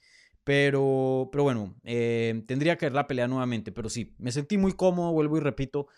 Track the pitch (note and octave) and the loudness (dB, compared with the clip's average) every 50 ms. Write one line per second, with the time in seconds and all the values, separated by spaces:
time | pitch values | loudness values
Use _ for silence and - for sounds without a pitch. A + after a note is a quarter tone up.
0 | _ _ _ _ _ _ _ _ - C#3+ C#3+ C#3+ C#3+ C#3 C#3 C3+ C3+ C3+ C3+ C3 | _ _ _ _ _ _ _ _ -2 0 2 4 4 4 4 2 2 2 2 2
1 | C3 C3 C3 C3 C3 C3 - C#3+ C#3+ C#3 B2 A2 G#2 F2+ - - - A#2 A#2+ A#2+ | 2 2 2 0 0 -2 0 2 2 2 2 0 -4 -6 -10 -12 -8 -4 -2 0
2 | A#2 A#2 A#2 A2+ A#2 A2+ A2+ A2+ A2 - B2+ C3+ D3 E3+ E3+ - E3+ C#3+ A#2+ C#3+ | 0 2 2 0 0 0 -2 -4 -4 -4 -2 0 2 0 0 0 -2 -2 0 -2
3 | - - C3+ B2 A#2+ B2 C3 C3 B2+ B2 A#2+ A2 G#2+ A2 F#2 A#2 A2 G#2 - A#2 | -2 -2 -2 -2 -2 -2 -2 -2 -2 -2 -2 -4 -6 -8 -10 -10 -8 -8 -8 -8
4 | G#2 - - - - B2+ A#2 D3 C#3+ - G#3 G3 F#3+ F#3+ F#3 - F#3+ F#3 F3 F3 | -8 -10 -10 -10 -8 -6 -4 -4 -4 0 0 2 2 2 2 2 2 2 2 2
5 | E3+ E3+ E3 D#3+ D3+ D3 D3+ D#3+ D3 C#3 - - C3+ - - C#3+ C#3+ - _ | 0 0 0 0 2 2 0 0 0 -2 -2 -4 -4 -4 -4 -6 -6 -8 _